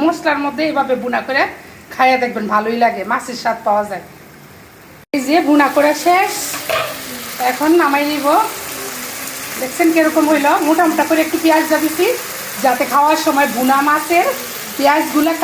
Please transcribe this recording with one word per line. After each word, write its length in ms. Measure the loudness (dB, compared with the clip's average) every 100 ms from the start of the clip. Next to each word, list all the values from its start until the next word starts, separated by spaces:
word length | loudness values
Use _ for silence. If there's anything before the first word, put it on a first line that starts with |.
মশলার 380 | 0 0 -2 -2
মধ্যে 180 | -2 -2 -2
এভাবে 240 | 0 0 -2
ভুনা 180 | -2 -4 -2
করে 160 | -2 -2 -4 -20 -20 -10
খাইয়া 220 | 0 2 2
দেখবেন, 220 | 0 -4 -2
ভালোই 240 | 0 0 0
লাগে, 180 | 0 0 -4
মাছের 260 | -4 -6 -6
স্বাদ 160 | -4 -4 0
পাওয়া 180 | -2 -2
যায়। 140 | -8 -12 -20 -20 -20 -20 -20 -20 -20 -20 -20 -6
এই 60 | -4 2
যে 80 | 2 4
ভুনা 200 | 4 4 4
করা 160 | 2 2
শেষ, 280 | 2 2 2 -4 -8 -8 -4 -4 -4 -8 -12 -12 -12 -4 -2
এখন 200 | 0 2 4
নামাই 220 | 4 2 0
নিব। 140 | 0 2 2 2 -4 -10 -10 -10 -10 -12 -12 -12 -12 -10 -8
দেখছেন 280 | -6 0 2
কিরকম 300 | 4 2 2 2
হইল, 160 | 4 2 2 2
মোটা 180 | 2 2
মোটা 140 | 2 0
করে 120 | 0 0
একটু 100 | 0
পেঁয়াজ 220 | 2 2 2 0
দিছি 240 | 0 0 0 -2 -6 -10 -12 -2
যাতে 200 | 0 0 0
খাওয়ার 260 | 2 2 2 0
সময় 220 | 0 0 0
ভুনা 220 | 2 2 2
মাছের 380 | 0 2 0 0 -2 -8 -12 -10 0
পেঁয়াজগুলো 540 | 2 2 0 0 0 0